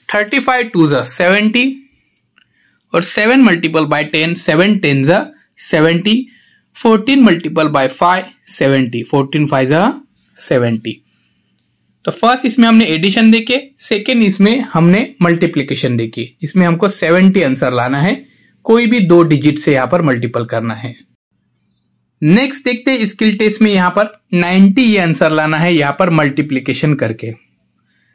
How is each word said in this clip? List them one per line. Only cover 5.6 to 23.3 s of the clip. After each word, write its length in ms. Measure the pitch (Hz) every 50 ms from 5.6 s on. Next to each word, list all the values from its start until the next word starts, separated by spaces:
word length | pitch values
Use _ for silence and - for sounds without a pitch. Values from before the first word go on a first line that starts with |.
सेवेंटी, 640 | - - - 156 156 165 165 170 175 214 220 247 262 - _ _ _ _ _ _ _ _ _
फ़ोर्टीन 480 | - - 233 220 214 220 269 269 277 254
multiple 460 | 214 175 165 - 156 156 165 156 151 156
by 120 | 143 135 131
फ़ाइव 360 | - - 175 175 185 190 190 - - _ _ -
सेवेंटी, 540 | - - 156 139 135 135 131 117 123 120 117
फ़ोर्टीन 440 | - - 139 139 139 - 151 151
फ़ाइव 220 | 143 147 135 131 127
ज़ा 320 | 147 160 190 240 294 - - _ _ _ _ _ _
सेवेंटी। 560 | - - - 160 127 120 117 113 110 - 113 107 - _ _ _ _ _ _ _ _ _ _ _ _ _ _ _ _ _ _ _ _ -
तो 80 | - -
फर्स्ट 340 | - - 226 247 262 262
इसमें 200 | 254 220 - 233 233
हमने 160 | 226 220 226
एडिशन 440 | 175 160 160 165 202 196 240 226 220
देखे, 300 | 220 226 226 226 247 269 285 - _ -
सेकेंड 440 | - - 220 202 208 - 262 240 220
इसमें 360 | 196 190 - 196 208 233 277 240
हमने 500 | - - 175 160 170 180 202 269 - - - 175
मल्टीप्लिकेशन 760 | 170 170 170 180 170 - 143 135 135 135 - - 127 123
देखे, 280 | 117 113 113 - - 117 120 _ _
जिसमें 260 | - 147 - 190 180
हमको 220 | 175 165 165 208 196
सेवेंटी 520 | 196 - - 180 170 180 185 190 190 196 165
आंसर 300 | 135 131 131 - 127 127
लाना 280 | 120 120 127 135 143
है, 140 | 147 190 254 277 - _ _ _ _ _ _ _ -
कोई 200 | - 226 233 240
भी 140 | 220 240 240
दो 220 | 190 165 170 170 170
डिजिट 340 | 156 151 139 131 147 147 147
से 160 | - - 143
यहाँ 120 | 131 127
पर 160 | 127 175 175 165
मल्टीपल 420 | 147 127 120 120 117 117 120 120
करना 280 | 113 - 113 113 117 110
है। 200 | 110 117 120 117 - _ _ _ _ _ _ _ _ _ _ _ _ _ _ _ _ _ _ _ _ _ _ _ - 156
नेक्स्ट 420 | 151 175 226 269 277 269 - -
देखते 260 | 254 247 233 247 277
हैं 160 | 262 240 220
स्किल 300 | 202 - - 220 220